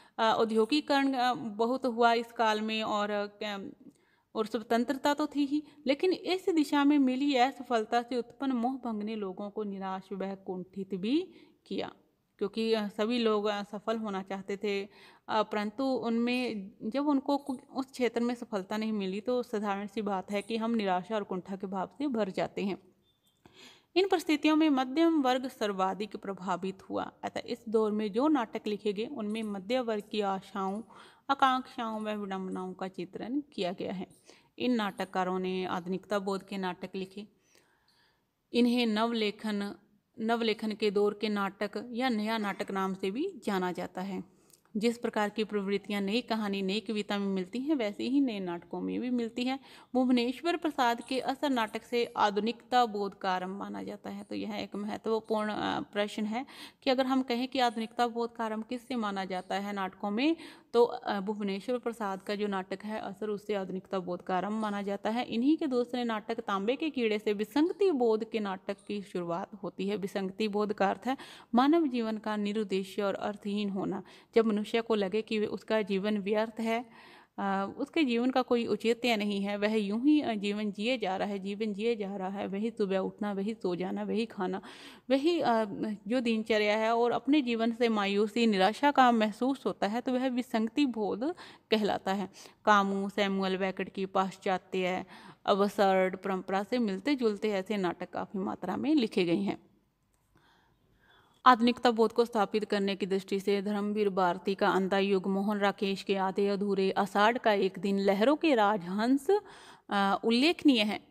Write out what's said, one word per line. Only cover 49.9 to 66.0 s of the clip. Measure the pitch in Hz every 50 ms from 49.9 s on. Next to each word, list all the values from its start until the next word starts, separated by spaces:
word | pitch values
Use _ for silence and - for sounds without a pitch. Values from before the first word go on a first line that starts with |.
| -
भुवनेश्वर | 247 262 247 262 247 233 247 254 - - 339 349
प्रसाद | 339 - - - - 254 233 240 233 -
के | - 262 254
असर | - - 269 - - 294
नाटक | 262 240 220 214 - 226
से | - - 247 240 233 233 -
आधुनिकता | - 208 214 196 208 202 226 226 - - - 254 247 247
बोध | 233 202 208 202 196 196 -
का | - 190
आरंभ | 185 185 185 185 190 196
माना | 196 208 208 196
जाता | 196 196 208 202 - 202
है। | 196 202 208
तो | - 208
यह | 202 196 208 208
एक | 202 202 196 -
महत्वपूर्ण, | 196 208 214 208 196 - 226 220 220 220 - 220 214 214 214
अ, | 208 - - 196 - -
प्रश्न | 202 - - 208 208 208 - - 214
है | 208 214 240 277 - - - - - - _
कि | - 269
अगर | 262 254 269
हम | 254 269 262
कहें | 262 - 240 233 254 262
कि | - 269
आधुनिकता | 247 240 220 226 226 220 - - 240
बोध | 240 226 233 233 233 233
का | - 226
आरंभ | 220 214 220 220
किससे | - 247 247 - - 262
माना | 240 214 202 196 190 190
जाता | 185 185 180 - - 190
है | 190 202 202
नाटकों | 202 202 190 185 - - - 208
में, | 208 220 262 311 330 - - - - - - _
तो, | - 233 240
अ, | - - - - - 214 202
भुवनेश्वर | 190 208 214 208 214 196 196 202 - - 247 240
प्रसाद | - 240 226 - 214 196 190 190
का | 190 - 208
जो | 202 208
नाटक | 202 196 190 185 190 196 190 208
है | 214 214 220
असर, | - 208 190 - 226 214
उससे | 208 196 - - 214
आधुनिकता | 196 190 190 190 190 190 - - 190
बोध | 175 180 175 175
का | - - 185
आरंभ | 180 180 202
माना | 214 220 214 208 202 202
जाता | 202 202 202 202 - 208
है। | 220 247 247
इन्हीं | - 214 226 247 285 320
के | 320 349
दूसरे | 285 254 240 247 240 - 247